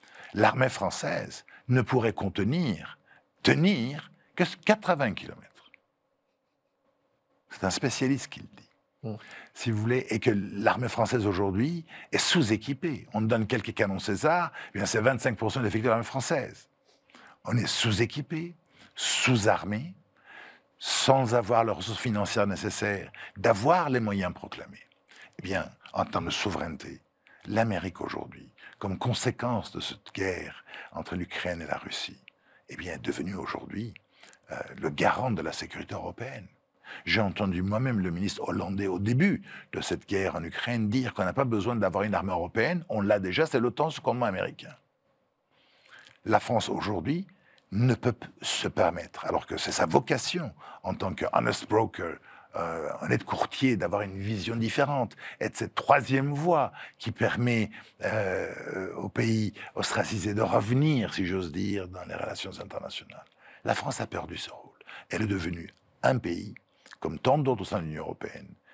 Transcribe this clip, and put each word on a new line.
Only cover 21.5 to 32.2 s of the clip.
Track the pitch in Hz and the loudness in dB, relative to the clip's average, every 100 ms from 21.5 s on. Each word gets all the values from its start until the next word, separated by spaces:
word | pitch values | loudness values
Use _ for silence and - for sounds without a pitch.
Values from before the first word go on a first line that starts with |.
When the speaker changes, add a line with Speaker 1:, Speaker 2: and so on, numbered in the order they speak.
| 117 | 4
Speaker 1:
les | 113 | 4
ressources | 95 95 107 | 2 -4 -4
financières | 127 104 98 113 101 | -2 0 0 2 2
nécessaires, | 95 120 - 107 101 80 - - - | 2 -2 -2 -2 -2 -6 -14 -16 0
d'avoir | 113 101 127 180 151 | 4 4 6 4 4
les | 127 | 2
moyens | 107 101 90 | 2 0 -2
proclamés. | 87 - - - - - _ _ - - - | -4 -12 -14 -14 -18 -20 _ _ -20 -20 -12
Eh | |
bien, | 92 95 78 - - | -4 -2 -4 -10 -10
en | - - | -4 0
termes | 98 82 | 0 0
de | |
souveraineté, | - 104 82 85 73 76 78 _ _ _ - - | 0 0 0 -4 -6 -10 -14 _ _ _ -16 -4
l'Amérique | 110 113 92 90 - | 0 2 0 -4 -6
aujourd'hui, | - - - - - _ - - | -8 -6 -10 -14 -20 _ -20 -8
comme | 101 92 | -6 -2
conséquence | 127 107 123 - 120 113 - | 0 0 0 0 -2 -2 -4
de | - | -8
cette | - - - | -8 -10 -12
guerre | - 95 87 80 - - - - | -4 -2 -2 -6 -14 -18 -18 -14
entre | - 82 90 | -10 -6 -6
l'Ukraine | 87 - 90 85 | -6 -6 -4 -4
et | 76 | -4
la | - | -6
Russie, | - - - - | -6 -8 -10 -12